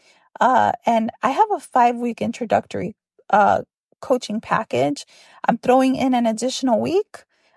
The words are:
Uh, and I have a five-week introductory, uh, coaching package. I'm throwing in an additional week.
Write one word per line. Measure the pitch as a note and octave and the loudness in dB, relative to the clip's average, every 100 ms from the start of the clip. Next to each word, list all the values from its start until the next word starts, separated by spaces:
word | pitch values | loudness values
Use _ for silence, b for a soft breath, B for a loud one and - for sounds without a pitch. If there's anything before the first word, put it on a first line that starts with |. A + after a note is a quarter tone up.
| b b b - | b b b -2
Uh, | A#3 A#3+ G#3 - - | 2 4 2 0 0
and | A3+ A3+ - | 0 0 -2
I | A#3 | -2
have | C#4 G#4+ | 0 0
a | F4 | -2
five-week | - B3+ A#3+ A#3+ A#3+ A3+ | -2 2 2 2 -4 -4
introductory, | G#3+ - A3+ G3+ - - F#3 - _ _ - | -6 -6 -2 -2 -2 -8 -8 -10 _ _ -2
uh, | G#3 G3+ F#3+ - _ _ _ | 2 4 2 -2 _ _ _
coaching | - B3 - G#3+ | -4 -4 -2 -8
package. | - - A3 A#3+ C#4+ C#4+ - b b b - | -4 -4 -2 -2 -2 -2 -10 b b b -2
I'm | A#3 | 0
throwing | - C4 C4 C4 | 2 4 2 0
in | C4 | 0
an | B3 A#3 | 0 0
additional | A3 B3 - C4 A3 | -2 -4 -4 0 0
week. | A#3+ F#4 - - _ _ _ | 0 -2 -4 -10 _ _ _